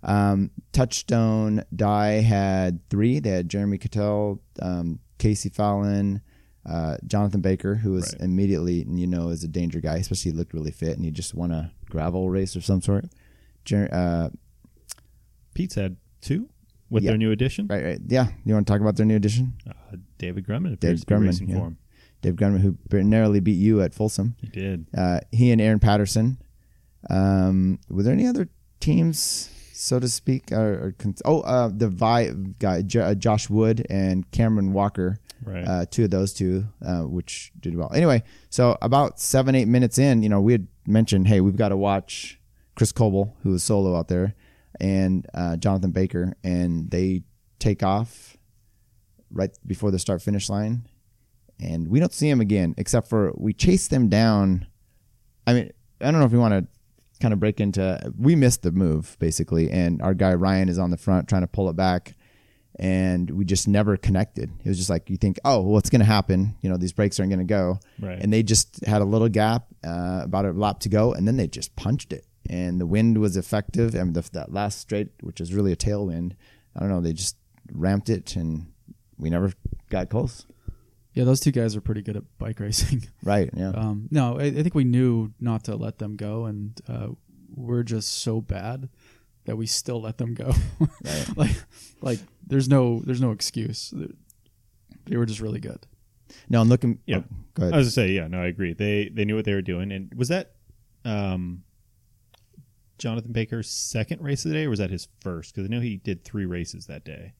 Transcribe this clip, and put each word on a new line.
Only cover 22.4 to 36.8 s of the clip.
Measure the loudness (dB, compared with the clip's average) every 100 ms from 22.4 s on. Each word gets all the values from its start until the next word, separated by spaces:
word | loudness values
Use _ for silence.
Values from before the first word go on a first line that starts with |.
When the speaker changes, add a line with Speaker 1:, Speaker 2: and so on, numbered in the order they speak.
| 2 4
Speaker 1:
who | 2 0 -2
bar-, | 2
narrowly | 4 4 6 4
beat | 2 4
you | 4 4
at | 2
Folsom. | 0 -2 0 -4 -4
Speaker 2:
He | -10
did. | -8 -6 -6 -6 -2
Speaker 1:
Uh, | 0 -2 -2
he | 2 4
and | 6
Aaron | 4 4
Patterson. | 4 4 2 2 0 -2 -12 _ _ _ _ _ -2
Um, | 2 4 4 4 4 2 0 -4
were | 0
there | 2
any | 4 2
other | 0 -4 _ _ _
teams, | 0 2 2 0 -4 -6 -8 -16 -20
so | -10 -2 -2
to | -2
speak? | -4 -2 -2 -2
Or, | -2 0 0 -4
or | -6
con-, | -6 -4
oh, | 2 2
uh, | 2 2 2
the | 0 0
Vi | 2 2 4 2 -2 -10 -4
guy, | -2 0
J-, | 0 0
uh, | 2
Josh | 2 2 0 2
Wood | 2 4 2 0
and | 0 0 0 -2
Cameron | 0 2 2 2
Walker. | 2 0 0 -2 -2 _ -16
Speaker 2:
Right. | -10 -8 -2
Speaker 1:
Uh, | -2 -2
two | 0 2
of |
those | 2 0
two, | 0 0 0 -4 -8